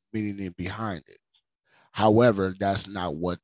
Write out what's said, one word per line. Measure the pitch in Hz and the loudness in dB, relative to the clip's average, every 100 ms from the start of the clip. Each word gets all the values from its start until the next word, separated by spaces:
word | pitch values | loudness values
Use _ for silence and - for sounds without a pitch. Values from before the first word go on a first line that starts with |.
| _ | _
meaning | 110 104 101 | -6 -6 -6
in | 95 87 | -10 -8
behind | - 107 113 87 - | -10 -6 -8 -8 -12
it. | 50 _ _ _ _ _ _ _ | -20 _ _ _ _ _ _ _
However, | - 107 110 120 101 95 95 | 0 4 6 6 4 0 -2
that's | 98 98 - | -2 -2 -4
not | 98 90 78 | -6 -6 -4
what | 87 87 | -4 -4